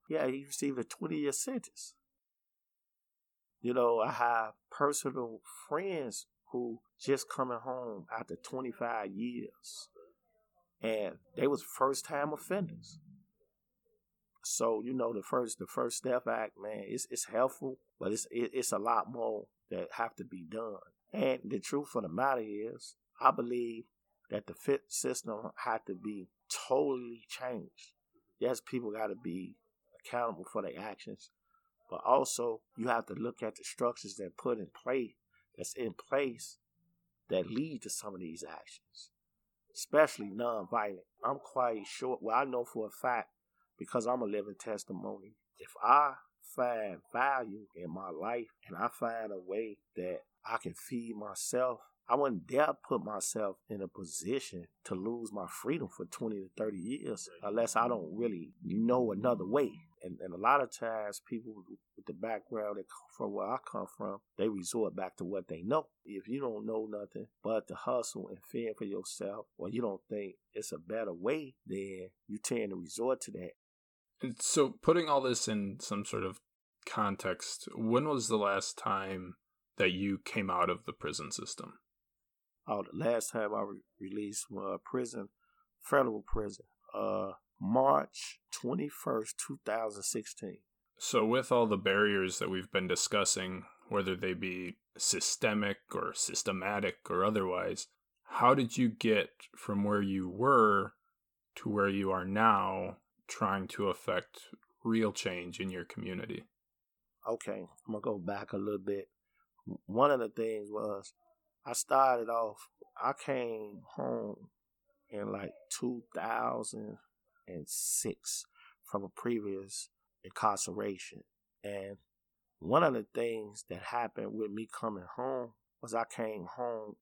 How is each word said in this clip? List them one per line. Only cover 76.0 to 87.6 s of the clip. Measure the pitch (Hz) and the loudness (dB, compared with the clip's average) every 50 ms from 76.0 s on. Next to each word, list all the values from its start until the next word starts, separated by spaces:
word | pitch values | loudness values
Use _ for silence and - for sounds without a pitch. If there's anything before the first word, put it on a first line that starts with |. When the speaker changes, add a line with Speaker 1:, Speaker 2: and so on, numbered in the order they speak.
| 101 | -2
Speaker 2:
sort | - - 107 98 | -2 -2 -2 -2
of | 95 92 - - _ _ _ _ _ _ _ - | -2 -4 -8 -14 _ _ _ _ _ _ _ -12
context, | - - 113 107 101 98 - - 95 90 - - - - - - - - | -6 0 2 2 2 2 0 0 -2 -2 -2 -4 -8 -8 -8 -10 -10 -6
when | - 113 110 117 127 147 151 | -2 2 4 4 4 6 4
was | 147 131 110 110 | 2 0 2 2
the | 117 107 | 2 4
last | 104 101 98 98 95 - - - | 4 4 4 2 0 -2 -4 -4
time | - 110 101 95 95 95 95 92 90 90 87 - _ _ _ _ _ _ _ - | -2 0 0 0 0 -2 -4 -4 -6 -8 -12 -14 _ _ _ _ _ _ _ 4
that | 101 95 | 4 4
you | 92 92 98 98 98 92 - | 4 2 2 0 0 0 -4
came | - - 113 98 95 | -4 -2 -2 0 2
out | 90 90 87 90 | 2 4 4 4
of | 87 87 - | 4 0 -2
the | - 78 | -8 -8
prison | - - 76 73 - 76 - | -6 -4 -4 -4 -4 -6 -6
system? | - - - - - - - - - - _ _ _ _ _ _ _ _ _ _ _ _ _ _ _ _ _ - | -6 -8 -8 -8 -10 -10 -12 -14 -16 -20 _ _ _ _ _ _ _ _ _ _ _ _ _ _ _ _ _ -4
Speaker 1:
Oh, | 107 104 95 | -2 -2 -2
the | 92 - 90 | -4 -4 0
last | 101 113 120 113 - - | 2 2 2 2 0 -2
time | - 117 107 104 107 | -2 -2 -2 0 0
I | 104 | -2
re-, | 101 101 101 101 - _ _ _ | -2 -4 -6 -10 -14 _ _ _
released | - 95 98 104 104 101 107 - - - | -10 -8 -6 -4 -4 -4 -4 -6 -8 -6
from, | 101 98 | -6 -6
uh, | 98 98 95 95 - | -4 -4 -4 -4 -4
prison, | - - 127 123 117 123 - 98 101 - _ _ _ _ _ _ _ _ _ | -4 -2 -2 -2 -2 -4 -8 -8 -10 -12 _ _ _ _ _ _ _ _ _
federal | - - - 143 131 120 110 107 - | -2 4 4 6 6 4 2 -2 -2
prison, | - - 117 107 101 98 - - _ _ _ _ - - | -2 0 0 0 -2 -6 -10 -16 _ _ _ _ -8 -4
uh, | 104 104 104 101 101 98 98 87 - _ _ _ | -2 0 0 0 0 -2 -4 -6 -10 _ _ _
March | _ | _